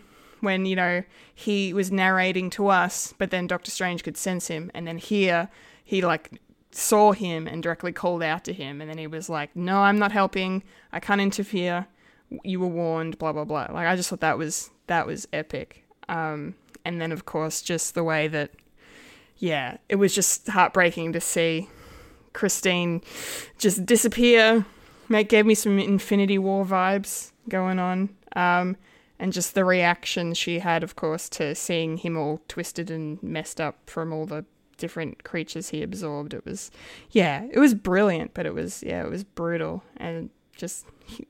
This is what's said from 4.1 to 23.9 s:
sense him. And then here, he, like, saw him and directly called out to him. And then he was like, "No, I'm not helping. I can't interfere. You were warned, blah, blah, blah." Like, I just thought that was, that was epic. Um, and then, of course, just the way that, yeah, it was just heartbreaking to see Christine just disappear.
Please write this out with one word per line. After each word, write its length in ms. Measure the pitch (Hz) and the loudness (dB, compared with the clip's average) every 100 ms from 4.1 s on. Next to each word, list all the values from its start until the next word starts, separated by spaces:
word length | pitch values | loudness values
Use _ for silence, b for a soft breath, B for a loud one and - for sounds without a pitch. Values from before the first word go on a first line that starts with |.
| 156 | -6
sense 300 | 196 180 - | -4 -4 -4
him. 220 | 160 170 - | -8 -8 -10
And 100 | 170 | -10
then 100 | 165 | -10
here, 520 | - 208 190 170 170 B B B | -2 2 4 2 0 B B B
he, 180 | _ 196 | _ 0
like, 380 | 175 160 - - _ _ _ | 2 0 -4 -20 _ _ _
saw 400 | - - 214 208 | -6 2 6 6
him 360 | 196 185 165 160 | 6 0 -4 -6
and 160 | 165 | -6
directly 280 | 165 165 180 | -4 -4 -6
called 300 | 175 175 170 | -4 -2 0
out 220 | 160 165 | -2 -2
to 100 | - | -6
him. 260 | 185 139 143 | -10 -10 -12
And 80 | 156 | -12
then 80 | 156 | -12
he 80 | 156 | -10
was 220 | 160 180 | -10 -6
like, 260 | 160 147 170 | -6 -6 -6
"No, 220 | 175 196 | 0 4
I'm 180 | 202 208 | 6 6
not 140 | 202 | 4
helping. 500 | 208 190 190 185 190 b b b | 4 2 0 -2 -2 b b b
I 80 | - | -8
can't 220 | - 202 | 0 2
interfere. 680 | 196 202 196 190 175 175 185 b b b _ - | 2 0 -2 -2 0 -2 -4 b b b _ -12
You 160 | 196 185 | -6 -2
were 80 | 180 | -2
warned, 500 | 170 170 160 160 156 | -2 -2 -2 -4 -4
blah, 140 | 160 | -4
blah, 120 | 151 147 | -4 -4
blah." 220 | 151 - | -4 -4
Like, 160 | 165 170 | -2 0
I 80 | 185 | 0
just 140 | 180 | -2
thought 100 | 185 | -2
that 180 | 160 127 | 0 0
was, 320 | 156 - - _ - | -2 -6 -8 _ -2
that 220 | 170 - | -2 0
was 200 | 156 - | -6 -6
epic. 500 | 170 156 143 135 - _ _ - | -8 -6 -10 -12 -16 _ _ -8
Um, 440 | 170 160 151 147 185 _ - 170 | -6 -4 -6 -10 -14 _ -14 -8
and 160 | 175 | -6
then, 100 | 165 | -6
of 140 | 165 - | -6 -6
course, 380 | 160 156 - | -4 -4 -4
just 320 | - 165 - - | -4 -4 -4 -2
the 80 | |
way 240 | 165 156 156 | 0 0 0
that, 240 | 151 165 - _ B B B B B B _ | -2 -6 -8 _ B B B B B B _
yeah, 400 | 175 151 127 - - | -2 -2 -4 -8 -2
it 60 | 196 | 4
was 180 | 196 | 4
just 340 | 196 180 - - | 4 0 0 0
heartbreaking 640 | 202 180 185 175 170 165 | 4 4 6 4 2 -2
to 80 | 165 | -2
see 460 | - - 165 160 190 B B B B B B | -2 0 2 0 -4 B B B B B B
Christine 680 | - 196 - 185 175 175 170 B B B B B - | -2 -2 0 0 2 0 -2 B B B B B -2
just 280 | 208 190 | 0 2
disappear. 800 | 180 | 4